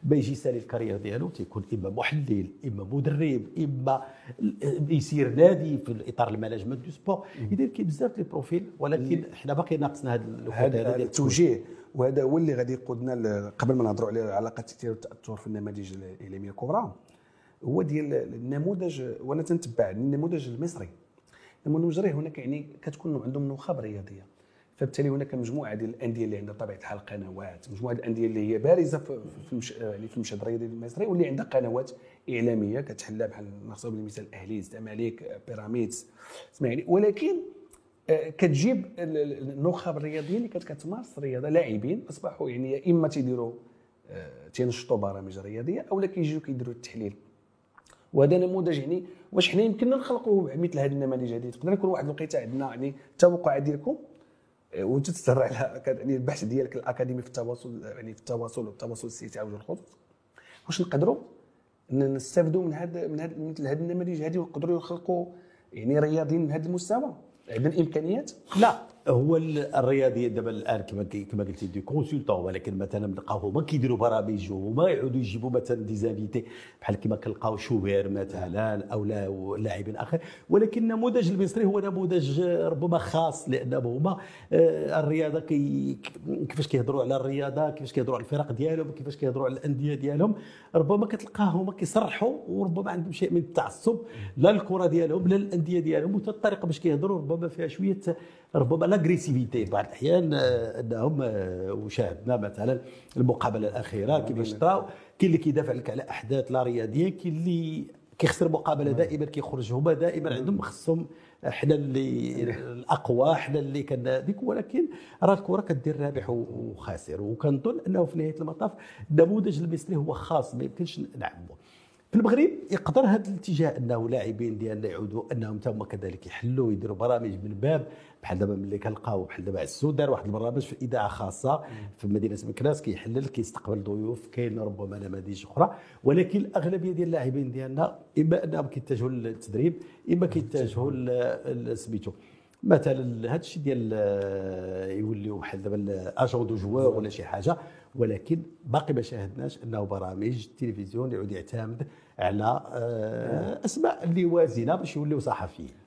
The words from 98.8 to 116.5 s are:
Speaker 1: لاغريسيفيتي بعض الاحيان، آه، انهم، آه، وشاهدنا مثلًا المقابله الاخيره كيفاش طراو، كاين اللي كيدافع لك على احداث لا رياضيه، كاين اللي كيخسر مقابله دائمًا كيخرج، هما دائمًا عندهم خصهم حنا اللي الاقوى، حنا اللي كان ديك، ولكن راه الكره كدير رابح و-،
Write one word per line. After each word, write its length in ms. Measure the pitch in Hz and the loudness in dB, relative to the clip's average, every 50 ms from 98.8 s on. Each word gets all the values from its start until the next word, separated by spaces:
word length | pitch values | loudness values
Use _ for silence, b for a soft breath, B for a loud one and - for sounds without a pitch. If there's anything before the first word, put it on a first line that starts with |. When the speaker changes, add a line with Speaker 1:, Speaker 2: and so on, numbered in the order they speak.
| 170 | 6
Speaker 1:
لاغريسيفيتي 800 | 170 196 202 160 160 180 - - - 139 127 123 110 - 123 107 | 6 6 6 6 6 4 4 4 2 2 2 2 0 0 -2 0
بعض 200 | 90 110 101 101 | 2 0 0 0
الاحيان، 480 | - - - 123 147 170 185 175 160 147 | -2 -4 -4 2 4 4 6 4 4 2
آه، 460 | 139 135 127 123 120 113 113 - 113 | 4 4 4 4 2 0 -2 -4 -6
انهم، 420 | 123 113 117 - 113 139 156 143 | -4 -4 -2 0 0 0 2 2
آه، 520 | 131 117 107 104 95 92 90 90 92 95 101 | 0 0 0 -2 -2 -2 -4 -4 -4 -4 -4
وشاهدنا 640 | 101 107 104 - - 113 90 85 82 98 113 123 117 | -4 -6 -6 -2 0 0 0 -2 -6 -2 0 0 0
مثلًا 440 | 104 101 - - 104 120 131 123 B B B B B B B 131 | 0 -2 -4 -2 0 0 0 -2 B B B B B B B 2
المقابله 500 | 127 123 120 - - 117 104 110 107 104 | 4 4 4 4 2 0 0 0 -2 -2
الاخيره 520 | 101 127 110 - - 110 98 110 151 151 | -2 -4 -6 -4 -4 -2 0 2 2 2
كيفاش 340 | 151 - 135 110 113 110 107 | 2 0 -2 -2 -2 -4 0
طراو، 320 | 104 160 170 190 190 - B B B B B B _ | 2 4 4 4 4 0 B B B B B B _
كاين 120 | - 190 | 4 6
اللي 60 | 165 160 | 6 6
كيدافع 360 | - 156 143 156 147 - 123 | 4 4 2 2 2 0 -2
لك 160 | 123 123 - | -4 -4 -6
على 200 | - 127 - - | -6 -6 -6 -8
احداث 420 | - - - 107 135 135 127 - | -10 -10 -4 -2 0 0 0 2
لا 120 | 123 131 127 | 2 2 2
رياضيه، 460 | 123 120 117 113 110 107 143 170 190 | 2 0 -2 -2 0 2 2 2 2
كاين 260 | - - - 180 160 | 0 -2 -4 -4 -4
اللي 500 | 156 165 185 175 170 165 160 160 156 147 - - - _ _ - _ | -2 0 0 0 0 0 -2 -4 -6 -8 -10 -12 -20 _ _ -4 _
كيخسر 320 | - 160 - - 175 160 | 2 2 4 4 2 2
مقابله 420 | 156 151 - - 151 143 143 143 | 2 2 2 0 0 2 2 0
دائمًا 340 | 135 120 170 160 151 147 151 | 2 2 2 2 2 -2 -4
كيخرج، 480 | 147 - 147 135 - - 131 120 104 120 | -4 -4 -6 -6 -6 -6 -6 -4 -2 -2
هما 200 | 127 143 170 160 | 2 4 4 4
دائمًا 420 | 147 165 170 - 160 151 160 131 | 4 2 0 0 0 -2 -2 -2
عندهم 260 | 110 135 156 202 196 | -2 0 0 0 -2
خصهم 460 | - - - - - - 165 165 165 - B B B B B B - | -2 -6 -10 -8 0 0 0 0 0 -6 B B B B B B -6
حنا 320 | 139 - - - 143 156 | -4 -4 0 4 4 4
اللي 680 | 147 143 139 127 135 135 131 123 120 120 123 123 131 135 | 4 4 0 0 0 0 0 0 -2 -2 -2 -2 -2 -2
الاقوى، 920 | 120 117 - 131 127 120 120 127 - - 147 - - 123 120 131 151 165 | -2 -2 -4 -6 -10 -10 -12 -2 -2 -2 0 2 0 4 4 6 6 4
حنا 240 | 135 - - 143 151 | 2 0 -2 -2 -2
اللي 240 | 139 135 135 143 139 | -2 -2 -4 -4 -4
كان 420 | - 143 127 123 131 131 131 135 | -2 -4 -2 0 0 0 0 0
ديك، 180 | 147 202 - - | -2 -4 -2 -2
ولكن 440 | 247 - - 214 - - 254 339 302 B B B B B B - | -2 -2 -2 -4 -2 0 0 0 0 B B B B B B 6
راه 100 | 180 196 | 6 6
الكره 280 | 196 196 - 185 196 | 4 2 0 0 0
كدير 380 | 202 - 170 131 123 156 151 135 | 0 0 -2 0 0 -2 -2 0
رابح 300 | 147 143 - 131 120 - | -2 -2 -2 -4 -4 -2
و-، 160 | 120 120 117 - | -2 -2 -2 -4